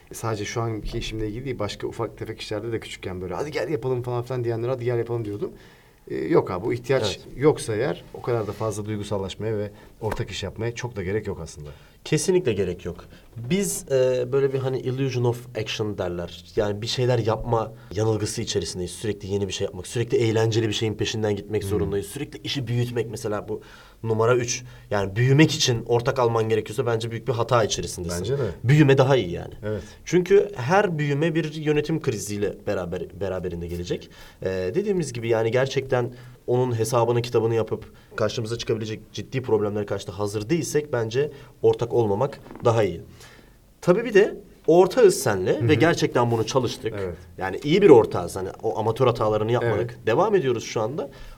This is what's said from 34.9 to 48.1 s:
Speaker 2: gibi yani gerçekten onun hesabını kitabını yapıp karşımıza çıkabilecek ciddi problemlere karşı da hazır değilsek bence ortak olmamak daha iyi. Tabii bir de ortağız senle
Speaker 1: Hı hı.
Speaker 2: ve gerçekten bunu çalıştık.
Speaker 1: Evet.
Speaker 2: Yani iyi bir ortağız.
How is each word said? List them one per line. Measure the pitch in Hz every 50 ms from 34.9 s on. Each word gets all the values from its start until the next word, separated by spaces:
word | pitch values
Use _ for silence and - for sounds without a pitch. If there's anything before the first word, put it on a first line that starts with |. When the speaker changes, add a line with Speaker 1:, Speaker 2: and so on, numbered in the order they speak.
| 196 180 - 131 -
Speaker 2:
gibi | 120 110 113
yani | 113 110 113 113
gerçekten | - 123 131 127 - 139 131 - 127 123 120 120 - - - - - - -
onun | - 123 127 127 127 120 113
hesabını | 110 - - 120 117 120 120 120 117
kitabını | - - 117 110 113 117
yapıp | 113 107 - 117 - - - - - - - -
karşımıza | - 110 107 - 127 110 107 117 113
çıkabilecek | - - 117 107 107 104 110 - - - -
ciddi | - 98 - - 127 127
problemlere | - 110 101 104 104 101 107 104
karşı | - 104 98 - -
da | 87 92
hazır | 104 101 104 107 104 113
değilsek | 165 170 131 - - 151 147 - 123
bence | 120 113 110 110 131 147 147 - - - - - - -
ortak | 113 110 - 123 - -
olmamak | 120 113 104 98 104 135 139 - - - - - - -
daha | 120 113 117 107
iyi. | 90 85 82 - - - - - - - - - - - - _ _ _ _
Tabii | - 175 180 220 233
bir | 254 214
de | 190 214 320 - - - - - - -
ortağız | - 160 175 190 180 - 262 233 185 - - -
senle | 120 101 92 92 117 180 311
Speaker 1:
Hı | 117
hı. | 123
Speaker 2:
ve | 151
gerçekten | - 156 170 165 - 156 147 - 131 120 120
bunu | 117 113 107
çalıştık. | 110 - 131 120 107 - - - 110 98 101
Speaker 1:
Evet. | 98 90 85 - - - - -
Speaker 2:
Yani | 92 95 95 - -
iyi | 143 165 196 202
bir | 180
ortağız. | 135 113 101 -